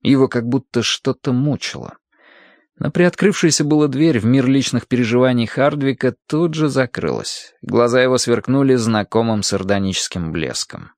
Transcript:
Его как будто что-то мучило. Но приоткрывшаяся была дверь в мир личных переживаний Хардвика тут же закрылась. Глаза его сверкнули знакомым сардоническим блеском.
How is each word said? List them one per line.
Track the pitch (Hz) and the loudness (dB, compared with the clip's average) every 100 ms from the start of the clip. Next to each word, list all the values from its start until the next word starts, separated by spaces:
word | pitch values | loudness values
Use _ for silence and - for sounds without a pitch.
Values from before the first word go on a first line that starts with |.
Его | - 135 135 | 2 2 2
как | 123 117 | 0 -2
будто | 131 - 123 | -4 -2 -4
что-то | 110 - - 127 - | -2 -4 -4 -4 -2
мучило. | 123 143 123 - - 60 - _ _ _ - _ _ _ _ | -2 0 -2 -6 -12 -14 -18 _ _ _ -20 _ _ _ _
Но | - | -6
приоткрывшаяся | 170 180 - 190 196 165 139 | 2 0 4 0 2 0 2
была | 151 151 151 | 2 2 2
дверь | 131 165 135 | 2 2 2
в | 110 | 2
мир | 135 127 | 4 4
личных | 135 127 123 - | 2 2 -4 -2
переживаний | 120 120 120 127 123 113 | 0 2 2 2 2 -2
Хардвика | - 139 147 135 127 131 - _ | 0 0 0 -2 0 -2 -4 _
тут | 151 170 | -2 -2
же | 156 151 | 0 -2
закрылась. | 135 127 - 85 58 - - - _ | 0 -2 -2 -4 -4 -6 -12 -16 _
Глаза | - 113 120 127 | -2 2 2 2
его | 127 127 | 2 0
сверкнули | 117 117 104 135 135 127 | 0 -2 0 0 2 2
знакомым | 113 110 101 110 117 107 | 2 -2 0 0 0 -2
сардоническим | 98 98 95 98 98 90 - 90 82 | -2 -4 -2 -2 -2 -4 -6 -6 -6
блеском. | 82 71 - - 50 - | -4 -6 -6 -10 -14 -20